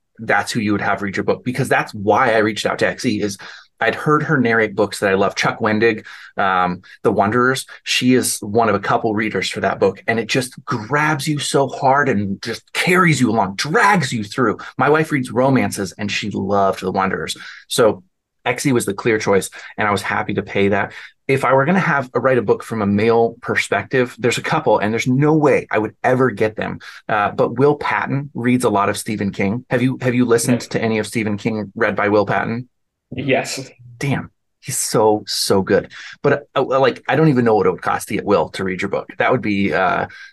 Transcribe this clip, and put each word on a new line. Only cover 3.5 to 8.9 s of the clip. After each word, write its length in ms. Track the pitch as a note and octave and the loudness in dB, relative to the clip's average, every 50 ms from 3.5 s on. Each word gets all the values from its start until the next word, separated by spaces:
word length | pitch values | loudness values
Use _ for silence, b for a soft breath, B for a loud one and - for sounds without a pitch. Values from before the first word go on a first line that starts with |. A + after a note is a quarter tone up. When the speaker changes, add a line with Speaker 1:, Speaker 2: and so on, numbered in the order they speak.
| B B B B _ - | B B B B _ -4
Speaker 1:
I'd 160 | - A#3 - | -2 -2 -2
heard 260 | - - D#3 D3+ - - | 0 0 2 2 2 2
her 160 | D#3+ D#3 C3+ | 0 0 2
narrate 360 | A#2 A#2 A2+ A2+ G#2+ G2+ G2+ | 2 2 2 2 0 0 0
books 240 | G#2+ G#2 G2 - - | 0 -2 -2 -2 -2
that 100 | G#2+ G2 | 0 2
I 60 | F#2+ | 2
love. 200 | F#2+ G2 F#2+ - | 2 2 0 0
Chuck 240 | - - C#3 - - | 0 -2 -2 -2 -2
Wendig, 460 | A2+ G#2+ G#2+ G#2+ A2+ A#2 A2 G#2+ B B B B B B B - | 0 0 2 2 2 2 2 0 B B B B B B B -2
um, 460 | G2+ F#2+ F#2+ F#2 F2+ F2+ F2+ F#2+ B B B B | 0 0 2 2 0 0 -2 -6 B B B B
The 100 | - A#2+ | 0 0
Wanderers, 540 | G2+ G#2 G2+ G#2 A2 B2 B2 C3 C3 - - B B B B | 2 2 2 2 2 2 2 2 0 -2 -6 B B B B
she 300 | - - - B2 B2+ B2+ | -4 -2 0 4 4 4
is 240 | A#2+ G#2+ - - - | 4 4 0 -4 -6
one 280 | A2 G#2+ G2+ A#2 A#2 G#2+ | -6 -2 0 2 2 2
of 60 | G2+ | 2
a 40 | G2+ | 0
couple 360 | G2 - | 0 0